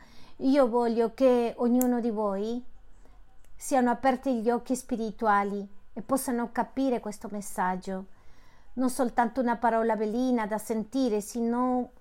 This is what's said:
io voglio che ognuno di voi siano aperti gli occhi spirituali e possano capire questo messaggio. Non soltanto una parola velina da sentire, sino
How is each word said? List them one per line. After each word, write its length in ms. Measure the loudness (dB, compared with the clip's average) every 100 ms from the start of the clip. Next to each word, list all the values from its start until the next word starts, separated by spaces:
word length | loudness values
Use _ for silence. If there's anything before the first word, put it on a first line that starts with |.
| -16 -16 -14 -2
io 280 | 4 6 6
voglio 440 | 4 2 2 0
che 400 | 4 4 6 2 0
ognuno 420 | 2 4 2 0
di 120 | 0
voi 520 | -2 -2 -2 -4 -6 -8 -14 -18 -18 -20 -20 -20 -18 -14 -12
siano 340 | 0 2 4
aperti 520 | 2 2 2 0 0
gli 80 | 2
occhi 260 | 0 0 -4
spirituali 880 | -2 -4 -4 -2 2 4 2 -4 -8 -12 -12
e 100 | -12
possano 500 | -2 -2 0 -2 -2
capire 480 | -2 -2 0 0 0
questo 280 | -4 -10 -8
messaggio. 720 | -8 -6 -2 0 0 -4 -8 -8 -16 -18 -18 -20 -20 -12
Non 160 | -2 0
soltanto 500 | 2 0 2 0 0
una 160 | 0 2
parola 400 | 2 2 2 0
velina 500 | 0 0 2 2 0
da 120 | -4
sentire, 600 | -2 -4 -2 0 2 0
sino 720 | -2 -2 0 2 2 0 -2 -10